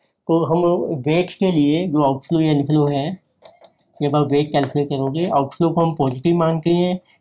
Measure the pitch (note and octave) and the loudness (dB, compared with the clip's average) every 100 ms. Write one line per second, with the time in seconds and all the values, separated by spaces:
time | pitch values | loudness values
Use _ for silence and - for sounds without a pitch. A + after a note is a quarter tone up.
0 | _ _ - E3 D3+ E3 F3 F3+ B3 D#3 | _ _ -2 0 2 0 2 0 -2 -4
1 | B2 D#3+ F3 - F#3+ E3 C#3+ D#3 F#3 D3 | 0 0 -2 -2 0 2 2 2 0 0
2 | C#3 C3+ - E3 D#3+ C#3+ C#3 D3+ D3 C#3+ | 0 0 -2 0 2 2 2 2 2 0
3 | C#3+ F#3+ _ _ - _ - _ _ - | -4 -8 _ _ -20 _ -20 _ _ -6
4 | D3 D3 C#3 C#3+ D3+ D3+ C3+ D3 D3 C#3+ | -2 0 2 0 0 -2 -2 -2 -2 -2
5 | C3+ D3 F3+ C#3+ C3+ - E3+ D#3+ E3 D#3 | -4 -2 -2 0 -2 0 0 2 0 0
6 | C3+ C3 E3+ E3+ D#3+ D#3+ E3 F3 F3+ F3+ | -2 -2 0 2 0 0 0 0 0 -4
7 | - _ | -10 _